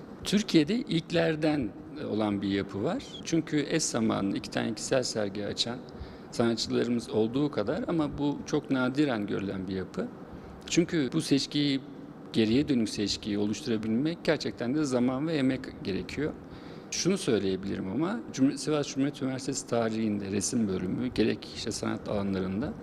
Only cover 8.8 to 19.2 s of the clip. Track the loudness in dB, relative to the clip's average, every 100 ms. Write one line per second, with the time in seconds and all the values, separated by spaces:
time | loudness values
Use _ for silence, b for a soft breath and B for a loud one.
8.8 | 2 2 2 2 0 -2 -2 -4 -2 -4
9.8 | -4 -4 -6 -8 -14 B B B 0 2
10.8 | 2 2 0 0 4 2 2 0 2 0
11.8 | -4 -14 -16 -16 -2 2 4 4 4 2
12.8 | 2 0 -2 -2 -2 0 0 -2 -2 -2
13.8 | 0 0 0 0 0 2 0 -4 -2 0
14.8 | 2 4 2 2 0 2 2 0 -4 -8
15.8 | -4 -4 -4 -4 -4 -4 -12 B B B
16.8 | B -2 2 2 4 2 2 0 -2 -4
17.8 | -2 -2 -2 -2 -6 2 2 2 0 0
18.8 | 0 0 0 0